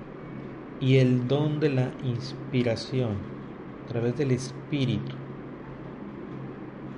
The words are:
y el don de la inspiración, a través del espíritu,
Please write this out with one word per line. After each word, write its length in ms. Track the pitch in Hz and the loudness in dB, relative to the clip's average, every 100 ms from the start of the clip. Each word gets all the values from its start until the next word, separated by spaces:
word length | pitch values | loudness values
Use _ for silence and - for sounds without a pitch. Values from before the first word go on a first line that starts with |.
| - - - - - - - - | -12 -12 -12 -10 -10 -12 -12 -2
y 180 | 131 131 | 6 8
el 300 | 127 127 123 | 8 6 4
don 320 | 139 151 147 | 4 4 4
de 100 | 151 | 4
la 220 | 131 127 - | 4 2 0
inspiración, 1120 | 127 113 - - - 127 117 110 - 131 117 101 - - - - - - - | -2 -2 -2 -8 -2 2 4 2 0 0 2 0 -4 -8 -10 -12 -12 -12 -4
a 40 | |
través 280 | 117 120 120 | 0 2 2
del 140 | 139 | 2
espíritu, 840 | 127 - - - 143 131 104 - - - - - - - - - - - - - - - - - - - | 2 0 -8 -2 0 2 2 -2 -8 -10 -10 -10 -10 -12 -12 -12 -10 -10 -10 -10 -8 -10 -10 -12 -10 -10